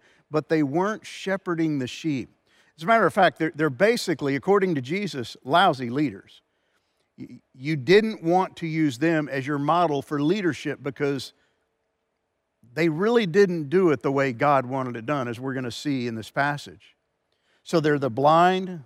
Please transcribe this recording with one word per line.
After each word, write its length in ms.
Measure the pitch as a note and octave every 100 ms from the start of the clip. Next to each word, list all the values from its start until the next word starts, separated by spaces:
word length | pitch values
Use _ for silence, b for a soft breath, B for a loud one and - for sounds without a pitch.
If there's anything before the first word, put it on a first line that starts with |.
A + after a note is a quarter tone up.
| b b _
but 200 | D3+ -
they 120 | D#3+
weren't 440 | C#3+ D#3+ G3 A3 -
shepherding 720 | - F#3+ F#3+ F#3 E3 D#3+ D3
the 80 | B2
sheep. 420 | - E3 C3+ F2 _ b b b -
As 60 |
a 40 | G3+
matter 200 | A3+ E3+
of 80 |
fact, 240 | G#3 E3+ -
they're, 140 | D#3+
they're 160 | C#3+ D#3
basically, 640 | B2 G#3 A#3+ - D3+ C#3+ C#3
according 380 | - G3+ F#3+
to 80 | C#3+
Jesus, 540 | B2 F#3+ G3 C#3 A2+ -
lousy 440 | B2+ E3 F#3+ C3 A#2+
leaders. 540 | C3 C#3+ F#2+ - - _ _ _ _ _ _ _ -
Y-, 220 | - B2 _
you 220 | C3 C#3 D#3
didn't 460 | B2 G3+ A3 F3
want 340 | E3 F#3 F3+ -
to 100 | E3+
use 320 | D#3+ D3+ A#2
them 320 | E3 D#3 C#3+
as 160 | C3+ C3
your 120 | C#3+
model 440 | D3 F3 E3 C#3+
for 180 | - D3
leadership 600 | D3+ G#3+ F3 - D3 C3
because 500 | C3+ - C#3+ C3+ - _ _ _ _ _ _ _ _ _ _ _ _ _ A#2
they 160 | A#2+ E3+
really 340 | D3+ G#3+ A#3+
didn't 460 | F#3+ F#3+ G3+ E3+ C#3+
do 200 | F3+ F3
it 120 | C3+
the 100 | D3
way 200 | C#3 C3+
God 340 | A#2 C#3+ C3+ B2
wanted 300 | C3+ B2+ A#2
it 100 | A2+
done, 200 | D3 A#2+
as 140 | A#2
we're 140 | C3
gonna 160 | C3 B2
see 360 | - D3+ C3+ A#2+
in 100 | A2+
this 140 | G2+
passage. 680 | D3 C#3+ C#3+ - - _ _ _ _ _ _ _ _
So 180 | - E3+
they're 200 | D3+ D3
the 100 | C3+
blind 720 | A2+ C#3+ E3 F3+ F#3+ F#3 E3+